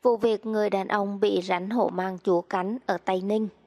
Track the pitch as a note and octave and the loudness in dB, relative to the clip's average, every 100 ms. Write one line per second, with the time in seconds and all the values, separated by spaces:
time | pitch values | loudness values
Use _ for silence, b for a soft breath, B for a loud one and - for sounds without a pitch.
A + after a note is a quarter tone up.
0 | B3+ A#3 A3+ G#3+ A3 G#3+ G#3 G3+ F#3+ G#3 | 2 2 2 0 -2 0 0 0 0 0
1 | G3+ G3+ G#3 G3 F3+ F3+ F#3 A#3+ F3+ F3+ | 0 0 2 2 0 -2 0 0 0 0
2 | F#3 F#3 - F3 F3 G3 F#3 A#3+ - F3+ | -4 -4 2 0 2 -4 -2 -6 -4 -4
3 | - F#3+ F#3+ G#3+ G#3+ - | 0 -2 0 -2 -2 -8